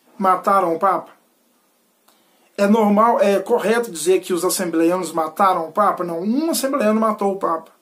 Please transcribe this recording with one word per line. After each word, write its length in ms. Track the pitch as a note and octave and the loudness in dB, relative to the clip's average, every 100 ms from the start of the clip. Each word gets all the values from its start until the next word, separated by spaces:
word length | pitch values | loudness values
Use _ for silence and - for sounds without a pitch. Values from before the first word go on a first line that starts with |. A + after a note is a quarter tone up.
| _ - | _ -2
mataram 580 | F#3+ F3+ G#3 G3 F3 | 0 0 2 0 0
o 40 | E3 | 0
Papa? 320 | G3 E3+ - _ _ _ _ _ _ _ _ _ _ _ _ _ _ - | 0 -2 -6 _ _ _ _ _ _ _ _ _ _ _ _ _ _ -2
É 100 | G3+ | 2
normal, 540 | A3+ G#3+ G#3 A#3 - | 4 4 4 4 4
é 180 | G3+ G3 | 2 0
correto 520 | - A#3+ F#3 A#3 A#3 | 0 0 0 -2 -4
dizer 300 | E3 D#3+ F#3 | -4 0 0
que 120 | - | 0
os 120 | F3 | -2
assembleianos 680 | F#3 G#3 F#3+ E3 E3 F#3 E3 | -2 -2 -2 0 0 0 -4
mataram 560 | E3 D#3+ - G3 F3 D#3+ | -4 -4 0 2 2 -2
o 40 | |
Papa? 320 | G#3 G3 - | 0 0 0
Não, 160 | F3 E3 | -6 -6
um 300 | G3+ C4 E4 | -4 -2 -2
assembleiano 500 | B3 C4+ C#4 G#3+ A3 | -2 -2 -2 0 0
matou 320 | A3 G#3+ G3+ | 0 -2 -4
o 60 | G3 | -2
Papa. 320 | F3 D#3+ - _ | -4 -4 -8 _